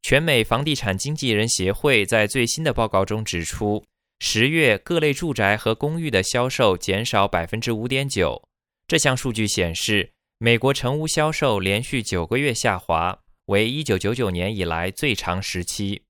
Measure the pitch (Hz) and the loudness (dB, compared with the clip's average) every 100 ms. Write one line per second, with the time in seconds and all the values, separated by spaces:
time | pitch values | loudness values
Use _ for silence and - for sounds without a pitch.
0 | - 131 165 131 107 120 151 139 107 95 | 2 2 4 2 2 0 0 -2 -2 -2
1 | 139 151 131 104 117 - 92 101 147 120 | -4 -2 0 2 2 0 0 2 4 4
2 | 98 113 104 135 117 - 160 123 110 95 | 4 2 2 0 0 0 -2 0 0 0
3 | 95 107 110 87 82 - 104 104 _ _ | 0 -2 -4 -4 -6 -2 -2 -2 _ _
4 | _ _ - 107 127 160 139 101 - 170 | _ _ -2 2 2 4 4 2 0 0
5 | 151 139 170 120 101 107 113 113 147 165 | 2 0 -2 2 2 2 0 0 -2 -2
6 | 160 104 92 123 127 - 113 90 - 95 | 0 0 2 0 0 2 2 2 0 -2
7 | 117 107 101 87 85 110 120 113 123 135 | 0 2 2 0 -2 -4 -4 -4 -2 -2
8 | 139 104 80 58 _ _ _ _ - 165 | -2 0 0 -2 _ _ _ _ -4 0
9 | 143 127 131 110 107 - 85 82 - 104 | 2 0 -2 -2 -2 0 -2 -2 0 0
10 | 87 _ _ _ 117 117 131 139 123 147 | -2 _ _ _ 2 4 2 0 -2 -4
11 | 156 156 151 156 139 101 92 101 123 131 | -2 0 0 0 0 0 0 -2 -2 -6
12 | 107 92 80 123 143 117 120 92 - 82 | -2 -4 -2 0 0 0 -2 -2 0 0
13 | 85 98 _ _ - 101 113 143 151 95 | 0 -4 _ _ 0 0 2 -2 -2 0
14 | 98 123 107 87 92 107 87 82 90 - | 0 -2 -2 -2 -4 -2 -2 -2 -4 -2
15 | 147 104 - 90 101 92 87 - 101 101 | -2 -2 -2 -4 -4 -6 -6 -6 -6 -6
16 | _ | _